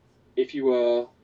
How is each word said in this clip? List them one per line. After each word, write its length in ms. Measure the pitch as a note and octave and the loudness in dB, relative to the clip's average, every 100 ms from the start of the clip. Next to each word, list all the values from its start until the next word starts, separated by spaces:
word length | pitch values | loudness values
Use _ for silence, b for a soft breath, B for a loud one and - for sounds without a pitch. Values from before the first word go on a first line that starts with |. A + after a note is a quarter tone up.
| _ _ _ - | _ _ _ -4
If 200 | C3 C#3+ | -4 -2
you 100 | C3+ | 0
were, 400 | B2 A#2+ A#2+ A#2+ _ | 2 2 0 -4 _